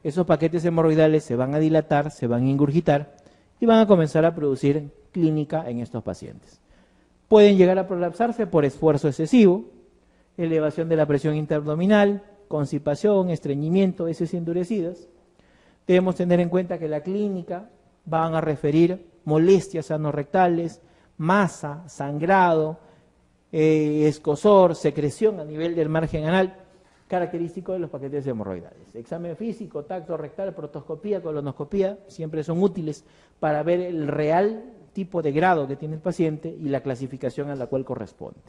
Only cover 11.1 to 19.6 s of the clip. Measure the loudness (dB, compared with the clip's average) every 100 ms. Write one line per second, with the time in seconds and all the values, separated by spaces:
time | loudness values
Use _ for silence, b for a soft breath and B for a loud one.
11.1 | 2 0 -2 -2 -4 -2 0 4 4 4
12.1 | 0 -8 _ _ -4 -2 -2 -2 0 2
13.1 | 2 0 -4 -4 -4 0 2 0 -2 -6
14.1 | -4 -6 -4 -4 -4 -4 -4 -6 -10 -20
15.1 | _ _ b b b b b 2 2 2
16.1 | -2 2 2 2 -2 -2 -6 -4 -6 -4
17.1 | -4 -4 -6 -8 -12 -12 _ _ _ -6
18.1 | -2 -2 -2 -2 -2 0 2 2 0 -12
19.1 | _ 0 2 6 4